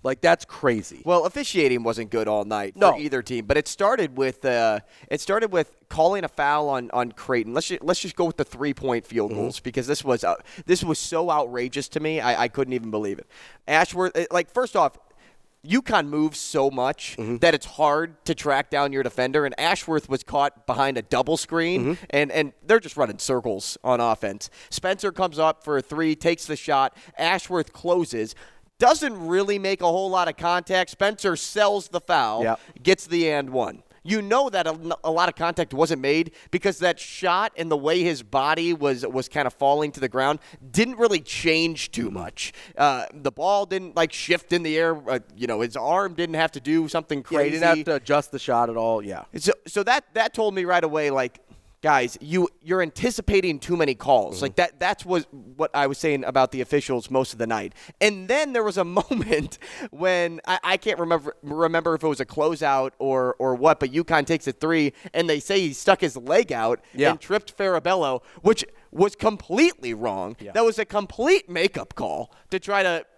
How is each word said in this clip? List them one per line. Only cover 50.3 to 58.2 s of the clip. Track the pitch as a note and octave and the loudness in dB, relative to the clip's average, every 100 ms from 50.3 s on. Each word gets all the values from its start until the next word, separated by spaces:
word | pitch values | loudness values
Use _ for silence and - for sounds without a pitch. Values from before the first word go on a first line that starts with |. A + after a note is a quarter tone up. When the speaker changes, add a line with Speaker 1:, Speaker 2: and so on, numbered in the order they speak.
| - | 0
Speaker 2:
told | G#3+ | -2
me | G3 F3 | 0 2
right | F3+ | 2
away, | E3 D3+ D3 | 2 0 0
like, | C3+ B2+ - _ - _ _ | 0 -2 -6 _ -20 _ _
guys, | D3+ C#3 B2 - | 2 2 2 -4
you, | D3 F3+ F3 _ | -4 0 0 _
you're | D#3 F#3 | -4 -2
anticipating | E3+ - A#3+ A#3+ G3 G3+ F3+ D3 | -2 -2 -4 -2 2 2 2 -4
too | - F3 | -4 0
many | D3+ | 2
calls. | B2+ C3 B2+ F#2+ F2+ | 0 4 4 4 -4
Speaker 1:
Mm-hmm. | C#3 | -2
Speaker 2:
Like, | - | 0
that, | F3 - | 0 0
that's | F3+ G#3 F3 | -2 -2 -2
what, | F3+ D3+ | -2 -2
what | C#3+ A#2 C3 D#3 C#3+ | -16 -20 -4 -2 0
I | C#3 | 0
was | C#3 | 0
saying | D#3+ C#3 B2+ | 0 0 0
about | C3 C3 | 2 2
the | C3+ | 0
officials | B2 D3 - B2+ - | 0 0 0 -4 0
most | C3 C3 | 0 0
of | A2+ | -4
the | A2+ | -4
night. | A2+ F#2+ - - - | -2 -4 -12 -20 0
And | G#3 G3+ | 0 0